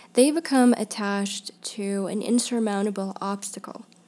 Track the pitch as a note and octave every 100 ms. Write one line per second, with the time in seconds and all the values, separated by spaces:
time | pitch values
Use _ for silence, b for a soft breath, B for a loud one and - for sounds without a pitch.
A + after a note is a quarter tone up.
0 | B - C4+ D#4 E4 C4+ B3 A#3 G#3+ -
1 | G3+ G3+ G3 - - - - - G3 G3+
2 | F#3+ G#3+ - A#3+ - A#3+ A3 G3+ G#3 G3+
3 | G3 F#3+ G3 G3+ G3 - - - - _